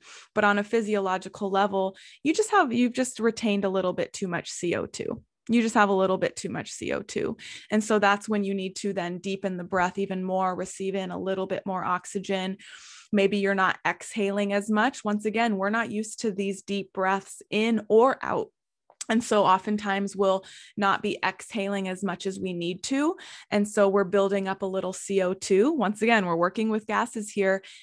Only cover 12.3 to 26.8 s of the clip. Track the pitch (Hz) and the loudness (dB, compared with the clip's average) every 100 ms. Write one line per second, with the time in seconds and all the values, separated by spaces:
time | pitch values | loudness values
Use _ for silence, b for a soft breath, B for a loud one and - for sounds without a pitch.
12.3 | 190 185 190 B B B B B 208 196 | -4 -4 -6 B B B B B 2 4
13.3 | 202 196 196 185 - 170 175 - 226 196 | 2 2 2 2 2 -2 -4 -6 -4 -2
14.3 | 202 202 202 208 208 240 - 208 208 214 | 0 0 0 2 2 2 0 -2 -2 -2
15.3 | 208 233 196 196 220 226 208 220 - 226 | 0 0 0 0 0 -2 -4 -6 -4 -4
16.3 | 190 196 196 - 202 190 - 190 190 190 | -2 -4 -4 -4 -6 -6 -2 0 0 -4
17.3 | - - 208 226 220 214 214 262 - - | -16 -4 0 2 2 4 6 6 4 -2
18.3 | 180 - _ _ _ _ - - 226 - | -4 -4 _ _ _ _ -10 0 0 2
19.3 | 214 175 185 214 208 208 196 202 190 196 | 4 6 4 2 -2 0 -2 -2 0 2
20.3 | 190 190 B B - 202 - 208 - 185 | 2 -2 B B -2 0 2 -2 -2 -2
21.3 | 190 - 220 196 202 190 185 196 180 196 | -4 -8 -4 -2 -2 -4 -4 -4 -4 -6
22.3 | 196 190 175 170 180 - 269 302 381 B | -6 -6 -4 -4 -4 -2 0 0 -2 B
23.3 | B B 208 208 208 196 202 190 202 196 | B B 0 2 4 4 4 2 2 2
24.3 | 202 190 190 190 190 185 190 - 196 180 | 0 -2 -4 -4 -4 -4 -6 -2 0 0
25.3 | 190 - 190 247 330 196 208 220 233 180 | -2 2 4 4 4 0 0 2 2 2
26.3 | 165 175 208 220 214 | 2 2 0 -2 -2